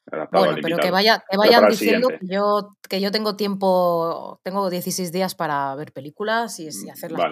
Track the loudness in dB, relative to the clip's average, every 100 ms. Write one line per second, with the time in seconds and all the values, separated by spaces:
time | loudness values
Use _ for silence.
0 | -10 -8 0 2 2 2 -2 0 0 2
1 | 4 2 0 2 6 8 6 4 2 2
2 | 0 -2 -4 -2 0 0 -4 _ -8 -4
3 | -2 -2 -2 -2 -4 0 2 4 4 2
4 | -2 -4 -10 -12 -6 -4 -2 -4 -4 -6
5 | -4 -2 -4 -4 -4 -2 -4 -6 -12 -14
6 | -14 -8 -4 -2 -4 -8 -12 -12 -14 -14
7 | -10 -4 -4